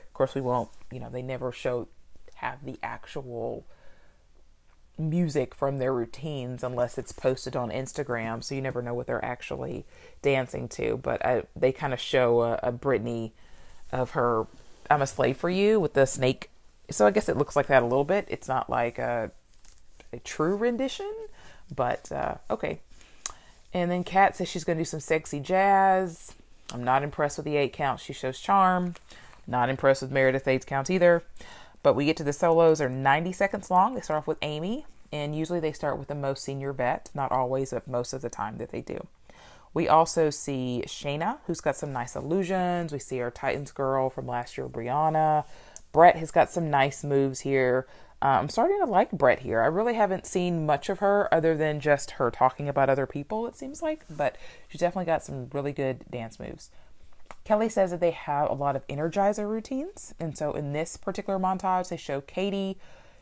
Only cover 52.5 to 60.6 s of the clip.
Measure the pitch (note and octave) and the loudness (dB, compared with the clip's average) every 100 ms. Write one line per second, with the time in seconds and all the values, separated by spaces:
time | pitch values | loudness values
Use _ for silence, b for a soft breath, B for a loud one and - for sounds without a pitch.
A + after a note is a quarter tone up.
52.5 | - D3 C#3 C3+ C3+ C3 C#3+ C#3+ A3 A#3 | 2 -2 2 4 4 0 -4 -6 -6 -6
53.5 | - C4 D4+ D#4+ D#4 - D3 C#3+ B B | -8 -12 -6 -4 -4 -8 -2 -2 B B
54.5 | B - - F3 F#3+ E3+ D#3 - C#3 B2 | B -14 -2 -2 0 0 0 -2 -8 -6
55.5 | C#3+ C#3+ C#3 C3+ B2+ - B2 A2+ - - | -4 -4 -2 -2 -2 -8 -10 -10 -12 -12
56.5 | - - b b b b b - - - | -12 -16 b b b b b -16 -10 0
57.5 | G#3+ A3+ G3+ F#3 F3 F3 - - C#3+ D3+ | 2 2 2 0 2 0 0 -2 0 0
58.5 | C#3 C#3+ C3+ - C#3+ E3 G3+ G3 G#3+ G#3 | 0 0 -2 -4 -4 -2 2 2 0 -2
59.5 | A3 A3 C4 E4+ - - - E3 - D3 | -4 -4 -6 -6 -10 -14 -8 -8 -4 -4
60.5 | D3 | -4